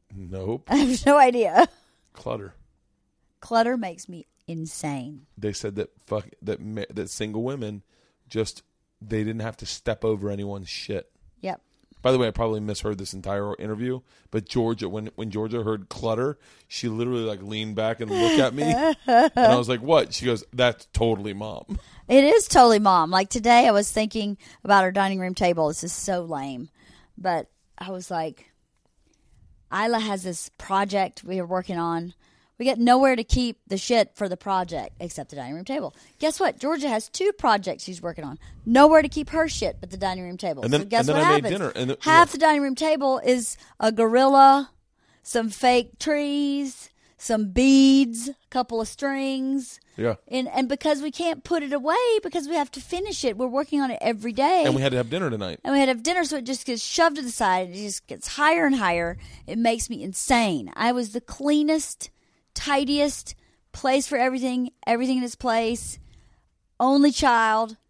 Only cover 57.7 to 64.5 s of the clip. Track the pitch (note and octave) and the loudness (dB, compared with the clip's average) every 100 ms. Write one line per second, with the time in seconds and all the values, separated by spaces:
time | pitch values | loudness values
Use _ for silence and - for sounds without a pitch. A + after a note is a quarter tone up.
57.7 | F3+ G#3 F#3+ - - - - D4 E4+ D4+ | -8 -10 -10 -12 -14 -10 -2 2 2 2
58.7 | C4+ G3 E3+ E3+ F3+ - - - A3+ A#3 | 2 0 0 -2 -6 -14 -18 -10 -2 0
59.7 | A3+ - A3+ F#3+ F#3 - B3 A3 D#3 F#2+ | 0 -4 -8 -10 -6 0 2 2 -2 -6
60.7 | - A#3 B3 A3+ A3+ - - C#4 D4+ D4+ | -4 -2 0 -4 -8 -12 -6 0 2 2
61.7 | D#4 - - - _ _ _ _ - - | 0 -2 -10 -16 _ _ _ _ -10 -2
62.7 | C#4 C#4 C#4+ C#4+ - - - _ _ _ | 0 0 0 0 -2 -12 -18 _ _ _
63.7 | - C4+ C4+ C4+ C#4 B3+ B3+ B3+ | -6 0 0 0 0 0 0 -2